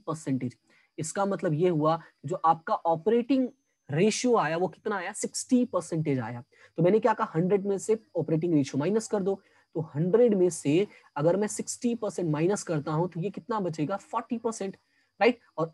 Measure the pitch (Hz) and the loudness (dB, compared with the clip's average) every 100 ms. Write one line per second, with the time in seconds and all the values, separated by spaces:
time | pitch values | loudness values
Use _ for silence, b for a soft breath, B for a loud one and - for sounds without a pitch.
0 | - 156 147 131 123 - b b b - | -8 -8 -4 -4 -4 -10 b b b -10
1 | 156 202 202 175 185 151 180 160 156 165 | -6 -2 -2 -2 -2 2 2 2 2 0
2 | B _ 147 185 160 160 - 156 170 160 | B _ -8 0 2 2 -2 -2 0 0
3 | 214 233 233 269 247 - _ _ - 143 | 2 2 2 0 0 -6 _ _ -6 2
4 | 214 - 247 220 151 165 180 - 208 202 | 2 2 2 2 2 0 -2 -4 -6 -4
5 | 180 220 226 - - 247 247 180 160 165 | -6 -6 -8 -8 0 2 2 -2 -4 -4
6 | 151 131 113 120 - b b - 170 220 | -2 -2 -4 -10 -14 b b 2 4 4
7 | 226 214 220 - 180 202 202 196 - 220 | 4 2 -2 0 2 0 0 -2 -2 -2
8 | - 165 143 160 175 151 135 135 160 220 | -2 -6 -2 0 2 2 0 -2 0 -2
9 | - 208 190 190 b b b 165 156 139 | -2 -2 -2 -4 b b b -8 -6 -2
10 | 180 220 240 185 180 165 139 160 208 B | 2 4 6 6 2 2 0 2 0 B
11 | B - 156 190 208 - - - 240 233 | B 0 2 2 0 -4 -8 -4 -4 -2
12 | 202 - 175 151 175 202 - 156 160 156 | -4 -2 -2 2 2 0 -2 -4 -2 -2
13 | 175 170 196 - - 220 180 160 147 196 | -2 -4 -6 -8 -6 -4 -4 -2 -4 -4
14 | - 233 262 226 233 220 196 - _ _ | -6 -6 -4 -4 -4 -4 -8 -10 _ _
15 | _ - 214 247 b - 160 | _ 2 2 2 b -6 0